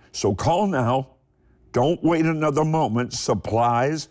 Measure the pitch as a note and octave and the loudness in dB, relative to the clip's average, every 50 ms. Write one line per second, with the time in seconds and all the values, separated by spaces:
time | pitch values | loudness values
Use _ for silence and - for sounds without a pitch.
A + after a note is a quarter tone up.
0 | _ _ - - - G2+ G2+ - - D#3 E3 F#3+ G#3+ G3 E3+ C3 A#2 A#2 B2+ C3+ | _ _ -8 -2 0 0 0 0 0 0 2 2 2 0 0 0 0 0 0 -2
1 | C3 - - _ _ _ _ _ _ _ _ _ _ _ - B2+ B2+ D3+ F3 - | -2 -6 -14 _ _ _ _ _ _ _ _ _ _ _ 0 0 2 2 0 0
2 | - D#3+ E3+ D#3+ D#3+ D#3+ D#3+ D#3 D3+ D3+ C#3 D3+ D#3 D#3 D#3+ D#3+ D3 A2 G#2+ A#2+ | 0 0 2 2 2 0 0 0 -2 0 0 0 0 2 2 0 0 0 0 -2
3 | B2 A2+ - - - - A#2+ F#2+ - - G#2+ A2+ A#2+ A#2+ A#2+ A#2+ C3 C#3+ D#3+ D#3 | -2 -4 -6 -6 -2 -2 -2 -2 -2 -2 0 2 2 2 2 2 0 0 -2 -4
4 | - - | -8 -14